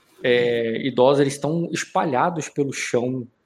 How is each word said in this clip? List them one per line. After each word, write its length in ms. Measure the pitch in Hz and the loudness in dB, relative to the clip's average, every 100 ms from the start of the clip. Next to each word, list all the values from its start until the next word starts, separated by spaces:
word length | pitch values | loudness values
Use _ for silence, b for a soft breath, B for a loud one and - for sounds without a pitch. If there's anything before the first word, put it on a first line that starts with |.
| _ - | _ -4
é, 640 | 131 120 120 117 113 113 131 | 2 2 2 0 -2 -2 -2
idosos, 340 | 120 127 143 | 4 4 4
eles 120 | 139 | 2
estão 360 | - 143 170 170 | 0 -4 -2 -4
espalhados 760 | 165 - 185 180 127 170 170 - | -6 -4 -2 0 0 0 -2 -6
pelo 220 | - 139 | -4 -4
chão. 540 | - - 123 127 131 117 _ | -4 -4 -2 -2 -6 -10 _